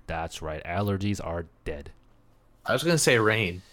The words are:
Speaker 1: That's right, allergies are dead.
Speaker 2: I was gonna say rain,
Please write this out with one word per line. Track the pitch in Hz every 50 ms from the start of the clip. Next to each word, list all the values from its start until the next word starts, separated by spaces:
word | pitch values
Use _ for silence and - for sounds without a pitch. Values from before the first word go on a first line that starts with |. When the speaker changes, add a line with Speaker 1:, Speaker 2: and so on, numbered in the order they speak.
| - -
Speaker 1:
That's | 82 80 82 82 - -
right, | 80 78 78 76 -
allergies | - 87 98 104 101 98 95 101 104 101 92 -
are | 80 85 85 82 - - _ -
dead. | - 78 71 73 - - - - _ _ _ _ _ _ _ _ _ _ _ -
Speaker 2:
I | - 117
was | 131 151
gonna | 170 170 151
say | - 156 127 113
rain, | 107 107 110 113 107 87 87 90 - -